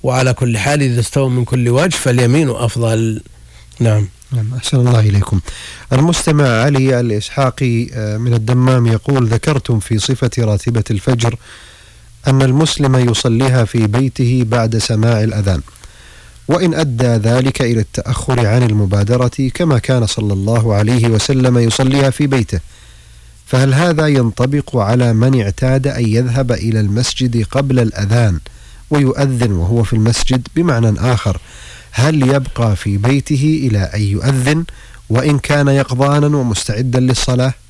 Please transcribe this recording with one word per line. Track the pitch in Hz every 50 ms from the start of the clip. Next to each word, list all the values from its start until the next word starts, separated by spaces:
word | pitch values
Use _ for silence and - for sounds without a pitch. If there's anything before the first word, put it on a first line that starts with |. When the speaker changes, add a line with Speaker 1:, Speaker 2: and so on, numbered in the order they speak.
Speaker 1:
وعلى | - 131 123 - 131 131
كل | 120 - 127 120 117 104
حال، | 95 143 147 147
إذا | 139 127 120 120
استوى | 110 - - 143 135 131
من | 123 123 120
كل | - 117 127 120 120
وجه | 120 131 170 190 -
فاليمين | - - 139 123 127 123 117 123 156 160 131
أفضل. | 113 - 123 113 - 123 117 113 113 110 113 113 107 104 - - - - - - - - - - - -
نعم. | 120 113 107 107 101 92 - - - -
Speaker 2:
نعم، | 131 117 110 110 123
أحسن | 123 - - -
الله | 131 123 123 120 113
إليكم. | 107 104 101 101 98 - - 92 - - - - - - - - - -
المستمع | 120 131 151 170 170 - - 170 151 147 143 131
علي | 117 110 120 147 143 131 131 131 127 123
الإسحاقي، | 123 117 104 104 - - - - 135 127 - - 139 123 117 113 120 -
آه، | - 110 107 107 107
من | 107 120 123 120
الدمام | 117 110 113 127 127 127 131 131 127 120
يقول: | 117 113 107 - - 139 135 120
"ذكرتم | 110 113 110 - 160 151 131 - - 120 107
في | - - 113 107
صفة | - - 131 - 135 117 - -
راتبة | 117 107 104 101 - 120 120 113 107 -
الفجر | 117 98 - - 131 117 117 117 117 - - - - - - - - - - - - - - - - - -
أن | 143 135 135
المسلم | 135 131 127 143 160 151 - - 143 135 131 127 123 120
يصليها | 113 - - 127 113 117 135 131 127 127 113
في | 107 - 120 110
بيته | 107 104 123 135 127 - - 131 120 127 127 117
بعد | 107 113 120 113 110 117 113
سماع | - - 117 107 110 117 117 107 107
الأذان، | 110 - 107 101 101 92 78 - - - - - - - - - - - - - - - - - -
وإن | - 175 185 175 156
أدى | - 160 143 120 113 123
ذلك | 120 117 110 104 113 120 127 127 135 - -
إلى | 135 117 117 113
التأخر | 104 - - - - - 127 - - - 127 123 117
عن | 101 110 127
المبادرة | 123 117 107 107 104 92 98 101 101 101 123 123 127 120 - - 135 127 -
كما | - 180 165 139 117
كان | - - 131 123 113
صلى | 107 - - 107 104
الله | 101 95 95 107 117 117 113 117 104
عليه | 101 107 107 123 123 117 120
وسلم | 113 107 - - 139 131 127 127 123 120
يصليها | 117 113 110 - 135 131 135 139 139 135
في | 127 - 151
بيته، | 139 135 127 110 - - 90 - - - - - - - - - - - - - - - - -
فهل | - - 127 135 135 131
هذا | 135 170 175 165 151 156
ينطبق | 151 143 131 120 113 104 - 123 131 143 147 135 - -
على | 127 104 101 117 123 127 120
من | 113 107 120 131 135 127
اعتاد | 107 101 98 - 131 131 131 135 127
أن | - - 120 120 110
يذهب | 107 117 127 123 117 135 131 117
إلى | 120 - 95 117 110 110
المسجد | 104 98 101 113 123 - - - 131 123 117 117 107 -
قبل | - 135 143 135 131 127
الأذان | 117 110 - - 101 98 113 120 117 107 90 76 - - - - - - - - - -
ويؤذن | 151 147 143 131 - - 139 135 131 117 123 110
وهو | 98 85 85 90 113 117
في | 113 -
المسجد؟ | 120 110 107 110 120 - - - 131 127 120 - -
بمعنى | 156 170 175 131 117 113 110 104 -
آخر، | - 127 123 107 - 107 87 80 - - - - - - - - - -
هل | - - 123 156 160 151
يبقى | 135 127 135 139 131 - - - 117 110 101
في | - - 104 98
بيته | 98 104 123 139 139 131 - 156 131 143 156 156 156 - 127
إلى | 107 101
أن | 95 - - 104
يؤذن | 104 101 101 104 - 135 139 127 123 135 151 160 170 - - - - - - - - -
وإن | 110 120 131 151 147 135
كان | - - 147 147 143 139
يقظانا | 139 139 135 - 127 123 139 143 143 147 147 147 147
ومستعدا | 143 127 120 110 - - - 107 107 127 127 120 127
للصلاة؟ | 127 127 127 - - - 127 123 127 131 127 - -